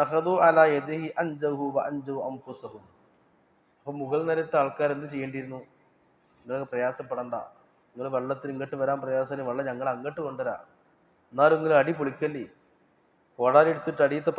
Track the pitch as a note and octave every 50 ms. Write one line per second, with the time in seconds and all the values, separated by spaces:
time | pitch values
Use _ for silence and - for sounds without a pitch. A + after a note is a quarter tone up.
0 | D3 C#3+ D3+ D#3+ D#3+ F3 F#3 F3+ E3 E3 D#3+ D#3+ D#3+ D#3 D3 C#3+ C#3 D3 D#3 D#3+
1 | E3 E3 - - E3+ E3+ D3+ D3 D3+ D3 C#3+ C#3 C#3+ C#3 C3+ C3+ - - D3 C#3+
2 | C3 C3+ C#3 C3+ - C3 C3 C3+ - C3 B2 - - A2 G#2 G#2+ G2 - _ _
3 | _ _ _ _ _ _ _ _ _ _ _ _ _ _ _ _ - C#3 C#3+ C#3+
4 | C#3 B2+ D3 D3+ E3 E3 D#3+ D#3+ D#3+ D#3 - D#3 C#3 C3+ C3+ - D3 D3 C#3+ C#3
5 | D3 D3 D3 C#3 C3+ C3+ C3 C3+ C3 C3 C3 C3 B2 _ _ _ _ _ _ _
6 | _ _ _ _ _ _ _ _ _ A#2+ B2+ C3+ C#3 C3 - B2 B2 B2+ B2+ -
7 | C3+ B2+ C3 A#2+ B2 A#2+ A#2+ A2 - - - _ _ _ _ _ _ _ - A#2+
8 | B2+ C3+ C3+ B2+ B2 C3 C#3 C3+ - C#3+ C#3 C3 C#3 C3+ - C#3 C3+ C3 C#3 C#3
9 | C3 C3 C3 C3 C3 C3 C#3+ C#3 C3+ B2 A#2+ C3 C#3 C3+ B2 B2 C3+ C#3 B2 A#2+
10 | B2+ C#3+ D3 - D#3 C#3 C3 B2+ C3 B2 G#2 - - - _ _ _ _ _ _
11 | _ _ _ _ _ _ - B2+ C#3+ D#3 D#3+ D#3 D#3+ D#3+ D#3 C#3+ C3+ D#3 E3+ D#3
12 | D3 C#3 C3 - D#3 D3+ D3+ C#3 A2 - - _ _ _ _ _ _ _ _ _
13 | _ _ _ _ _ _ _ - A#2+ B2+ C3 D3 D#3 D#3+ D#3+ D3+ - D#3+ D3+ -
14 | D3 C#3 C#3+ D3+ D3 E3+ -